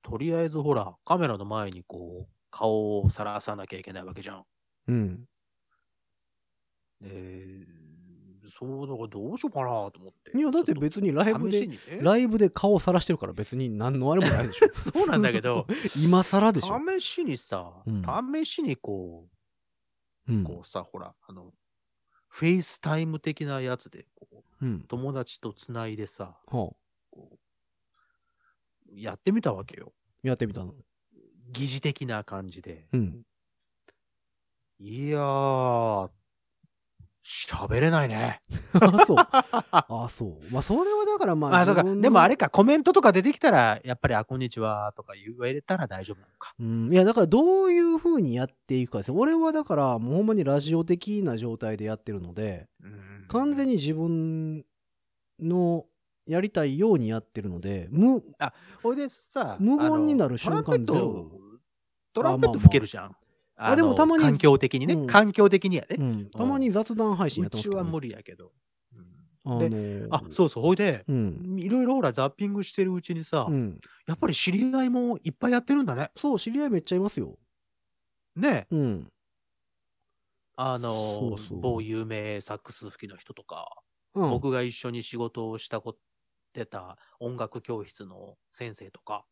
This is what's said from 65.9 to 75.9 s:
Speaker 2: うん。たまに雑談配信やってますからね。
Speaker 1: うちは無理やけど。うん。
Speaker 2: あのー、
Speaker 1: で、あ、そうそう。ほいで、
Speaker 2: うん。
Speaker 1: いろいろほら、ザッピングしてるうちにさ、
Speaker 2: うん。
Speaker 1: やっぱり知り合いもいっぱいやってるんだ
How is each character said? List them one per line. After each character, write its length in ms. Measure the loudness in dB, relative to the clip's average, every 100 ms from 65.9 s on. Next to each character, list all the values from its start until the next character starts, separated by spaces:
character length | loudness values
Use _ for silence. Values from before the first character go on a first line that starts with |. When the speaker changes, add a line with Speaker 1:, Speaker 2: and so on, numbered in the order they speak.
| -4
Speaker 2:
う 60 |
ん。 280 | -2 -2 -6
た 160 | -4 -2
ま 120 | 0
に 120 | 0
雑 240 | 0 -2
談 220 | -2 -2 0
配 140 | -2
信 120 | -2
や 60 | -4
っ 20 |
て 60 | -4
ま 60 |
す 60 | -4
か 80 | -4
ら 60 |
ね。 60 | -4
Speaker 1:
う 20 |
ち 20 |
は 0 |
無 80 | -6
理 100 | -8
や 120 | -14
け 140 | -18 -20
ど。 160 | -20 _ _ _ _ -20
う 40 |
ん。 60 | -20 -20 _ _
Speaker 2:
あ 60 | -6 -2
の 60 |
ー、 400 | 0 -2 -6 -8
Speaker 1:
で、 40 | -4
あ、 120 | -6 -6
そ 140 | 0
う 40 | 0
そ 120 | 2
う。 20 |
ほ 100 | 0
い 20 | 2
で、 280 | 2 -2 -2
Speaker 2:
う 40 |
ん。 440 | -2 -2 -4 -8 -6
Speaker 1:
い 100 | 0
ろ 140 | 0
い 40 | 2
ろ 80 | 2
ほ 40 |
ら、 120 | 0
ザ 140 | 0 -2
ッ 40 |
ピ 160 | -2 -4
ン 60 |
グ 100 | -4
し 100 | -6
て 100 | -2
る 80 | 0
う 100 | -2
ち 100 | -6
に 120 | -8
さ、 220 | -4 -2 0
Speaker 2:
う 40 |
ん。 280 | -2 -2 -8 -20 _ -8
Speaker 1:
や 80 |
っ 40 | -2
ぱ 100 | -2
り 60 |
知 180 | 0 0
り 200 | 0 0
合 120 | 0
い 60 | 0
も 280 | 0 0 -2
い 60 | -6
っ 20 |
ぱ 160 | -4 0
い 40 |
や 60 | 0
っ 60 |
て 100 | 2
る 80 | 0
ん 40 |
だ 100 | 0